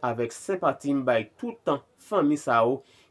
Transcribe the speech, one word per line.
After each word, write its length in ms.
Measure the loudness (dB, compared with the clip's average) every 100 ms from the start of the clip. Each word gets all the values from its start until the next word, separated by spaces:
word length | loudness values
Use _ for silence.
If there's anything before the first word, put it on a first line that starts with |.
avèk 320 | -4 -4 -6 -6
senpati 560 | -6 -2 0 -2 -2
m 140 | -2 2
bay 220 | 0 -2 -8
tout 320 | -10 -6 -4
an 80 | -4 -6 _
fanmi 360 | -4 0 2 0
sa 200 | 2 4
yo 180 | 4 0 -8 _ _